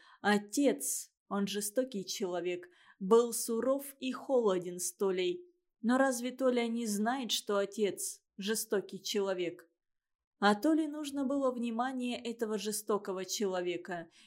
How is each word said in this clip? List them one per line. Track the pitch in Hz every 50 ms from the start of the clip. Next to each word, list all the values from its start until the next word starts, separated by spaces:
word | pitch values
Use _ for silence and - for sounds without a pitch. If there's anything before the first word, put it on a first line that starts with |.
| - - - _
Отец, | - 202 208 202 208 - - 285 285 254 - - - - - - - - _ _ _
он | _ 196 202 202
жестокий | 196 196 208 208 - - 262 262 254 - 196 180
человек, | - - - 208 180 180 175 170 180 175 175 - - _ _ - - - _
был | 190 185 220 233 240 233 226
суров | - - - 226 226 233 262 269 277 277 - - _
и | 262 262 240
холоден | - - - 269 247 226 202 185 180 175 180 175 180
с | 180 - -
Толей. | - 202 190 185 185 185 175 180 180 - - _ _ _ _ _ _
Но | - 220 247
разве | 262 269 269 254 233 240 254
Толя | 247 - 269 254 247 240 233
не | 233 226 233 240
знает, | 214 202 202 214 233 254 277 247 208
что | - - - - 208
отец – | 202 202 196 - 220 208 190 180 - - - - - _ _ _
жестокий | - 190 202 220 214 - - 220 196 190 - - 180
человек? | - - - 208 196 196 190 180 175 165 175 - - _ _ _ _ _ _ _ _ _ _ _ _ _ _ _
А | 202 202 214
Толе | 208 - 311 320 311 320
нужно | 294 294 302 302 277 277 285 269
было | 247 285 277 269 254
внимание | 247 240 233 233 226 233 247 262 269 254 247 247 240 -
этого | - 233 233 233 240 214 220
жестокого | 202 190 214 208 - - - 214 196 202 202 185 190 185
человека. | 185 - - 208 190 185 180 180 180 175 170 - - 180 170 165 - _ - -